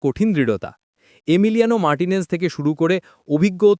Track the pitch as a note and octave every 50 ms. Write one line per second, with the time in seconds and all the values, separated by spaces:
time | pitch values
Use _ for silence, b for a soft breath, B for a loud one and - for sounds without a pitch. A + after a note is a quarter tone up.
0 | - C#3 - - G#3 A3 F#3+ D3 C3 A#2 G#2+ F#2+ - - - _ _ _ b b
1 | b b b b b D3 D#3+ F3+ G3+ A3 A3 A3+ A3+ A3+ A#3 A3 F3+ D3+ D3 C3+
2 | F3+ F3+ F#3+ F#3+ F3 - F3+ E3 F3+ E3 - - C#3+ D3+ D#3 - E3 E3 F#3+ F3+
3 | b b b b b - D3 D3+ F3+ G#3 F#3 F3 G#3 G3+ G3+ -